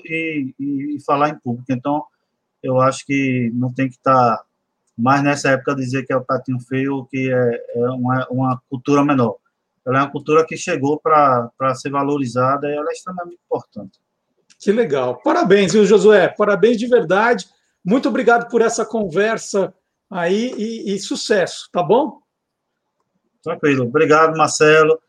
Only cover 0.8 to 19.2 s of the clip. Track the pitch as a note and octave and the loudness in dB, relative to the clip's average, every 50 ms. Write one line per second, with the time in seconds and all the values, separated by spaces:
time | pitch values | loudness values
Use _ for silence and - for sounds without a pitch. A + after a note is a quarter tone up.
0.8 | C#3 D3 D3 C#3 - - D3+ C#3 D3 D3+ D3+ - - C3 A#2+ B2 B2+ - C3+ B2 | -6 -6 -8 -8 -4 -2 0 2 0 0 -2 -4 -8 -8 -8 -6 -6 -6 -6 -4
1.8 | B2+ C#3+ C#3+ D3+ - - _ _ _ _ _ _ _ _ _ _ - C#3 B2+ B2+ | -2 -2 -4 -4 -4 -8 _ _ _ _ _ _ _ _ _ _ -6 -2 0 2
2.8 | B2+ C3 C3 - - - C#3 C#3 C#3 C3+ B2+ B2+ B2 A#2 A2+ B2 B2 B2+ B2+ C3 | 2 2 0 -2 -4 -4 -2 -2 0 0 0 0 -2 -2 -2 -2 -4 -4 -2 -2
3.8 | C3+ C3 B2+ _ - C3+ C3+ B2+ B2 A#2+ A2 - - _ _ _ _ _ _ _ | -4 -4 -4 _ 0 2 4 4 4 4 2 0 -6 _ _ _ _ _ _ _
4.8 | _ _ _ - A2+ B2+ C#3 C#3+ C#3 C#3+ C#3+ C#3 - C#3+ C3+ C3 C3 - C#3 C3+ | _ _ _ -2 0 2 2 2 2 0 -2 0 0 0 0 0 0 -2 -4 -4
5.8 | C3 B2 B2+ C3+ B2 - C#3 C3 B2+ - C3 B2 B2 - C3 B2 B2 - C3 C3 | -4 -4 -4 -6 -4 -2 -4 -4 -2 -4 -4 -4 -4 -6 -8 -8 -8 -6 -6 -4
6.8 | C3+ C#3 C#3 C#3 B2 - - C3 C3 C3 B2+ B2 B2 A#2+ A#2 A#2+ - - - A#2 | -4 -4 -4 -6 -8 -8 -6 -6 -4 -2 0 0 0 0 -2 -4 -6 -8 -4 -4
7.8 | A#2+ B2 C3 B2+ B2 B2 B2+ C3 C3 - B3 B2+ C3 C3 C#3+ B2 - _ - C3 | -2 -2 -2 -2 -2 -2 -2 -2 -2 -4 -4 -2 -2 -2 -2 -4 -8 _ -12 -8
8.8 | B2 - C#3+ C#3+ C#3+ D3 D3 C3+ B2 A2+ G2+ - _ _ _ _ _ _ _ _ | -2 0 2 2 2 2 2 2 2 0 -2 -6 _ _ _ _ _ _ _ _
9.8 | - B2+ B2+ C3 C#3+ C#3 C#3+ D3 - - D3+ D#3+ D#3+ - - D3+ - - F3 D3 | -6 -2 0 0 0 -2 -4 -6 -4 0 2 2 2 0 -2 -8 -6 -4 -4 -2
10.8 | C3 C#3+ D3+ D3+ - D#3+ D#3 D3+ D3 C#3 B2+ B2 A#2 A2+ - - C3 C3+ B2+ B2+ | -2 -2 -2 -2 0 2 4 4 4 4 4 2 0 -4 -6 -4 -4 -4 -4 -4
11.8 | - C#3+ C3+ C#3+ C#3+ C#3 C#3+ D3 C#3 A#2+ A2+ B2 B2+ C3 C#3 C#3 C#3+ C#3+ D3 D3 | -6 -6 -4 -4 -2 -2 -2 -2 -2 -4 -2 -2 0 0 0 -2 -2 -4 -4 -4
12.8 | D3+ D#3+ E3 E3 - - F#3 F3+ F3 F3 F3 - _ - - - - _ - A3 | -6 -6 -8 -10 -10 -12 -12 -12 -12 -14 -16 -20 _ -6 -6 -6 -6 _ -16 -18
13.8 | G3+ F#3+ _ _ _ _ _ _ _ _ _ _ _ _ _ _ - - G3+ A#3 | -18 -18 _ _ _ _ _ _ _ _ _ _ _ _ _ _ -2 0 0 0
14.8 | A#3 E3 C#3 C#3 B2+ B2 B2 - - - D#4 F4 F4 F#3+ F#3 G3+ G3+ F3+ D#3+ A3 | 0 0 0 -2 -2 -2 -4 -2 0 0 0 2 2 4 4 4 4 4 4 4
15.8 | G#3 F#3 A3 G#3 F3+ G#3+ G#3+ G3+ F3 D3 - - G#3+ G#3 G3+ F#3 E3+ A3+ B3 G#3 | 4 6 6 6 6 6 6 6 4 2 0 0 0 0 0 2 2 2 2 0
16.8 | A3+ B3 B3 A#3 F#3 D#3 F3+ G3 A3 A#3+ B3 G3+ F3+ - _ _ _ _ _ _ | 0 2 2 2 2 2 0 2 2 2 0 0 -4 -8 _ _ _ _ _ _
17.8 | - F3+ G3+ C#4 - C#4+ A3 C#4+ B3+ F#3+ A#3 A#3 A#3 A#3 - A#3 C4 A3+ A3 - | -4 0 0 0 0 0 -2 0 2 4 4 2 2 0 0 0 2 2 0 -2
18.8 | A3 A3 - A3+ G#3 F#3 D3+ F#3+ | -4 -4 -4 -4 -4 -2 -2 0